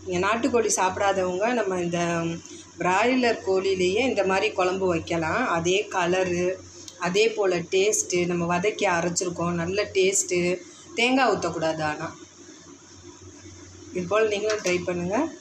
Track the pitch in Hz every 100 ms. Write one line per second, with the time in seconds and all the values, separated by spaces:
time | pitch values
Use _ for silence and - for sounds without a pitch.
0 | 190 180 196 226 262 240 214 208 185 190
1 | 202 190 185 180 220 247 202 180 175 170
2 | 170 170 165 170 - - - - 175 185
3 | 240 262 240 226 - 190 196 185 180 196
4 | 262 208 190 190 214 - 180 190 185 165
5 | - 170 160 196 240 170 170 190 208 190
6 | 175 185 185 175 180 185 - - - -
7 | 175 185 220 214 196 175 170 190 202 208
8 | 180 180 175 175 170 175 202 214 196 175
9 | 170 170 180 170 170 175 165 196 202 190
10 | 190 196 - 180 175 180 - - - -
11 | 233 262 247 185 175 165 160 156 151 151
12 | 165 - - - - - - - - -
13 | - - - - - - - - - 185
14 | 175 208 220 208 214 214 185 180 170 175
15 | 175 220 320 -